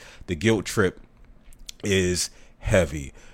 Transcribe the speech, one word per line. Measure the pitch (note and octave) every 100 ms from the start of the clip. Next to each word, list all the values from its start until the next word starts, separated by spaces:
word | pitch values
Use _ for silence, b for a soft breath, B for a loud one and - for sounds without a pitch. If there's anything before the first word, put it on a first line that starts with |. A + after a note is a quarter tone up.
| B B -
the | E2
guilt | A2 A2 -
trip | - F#2 - - - - - - - - -
is | G#2 F#2+ F2+ F2+ - b b b
heavy. | - G2 D#2+ D2+ C2+ b b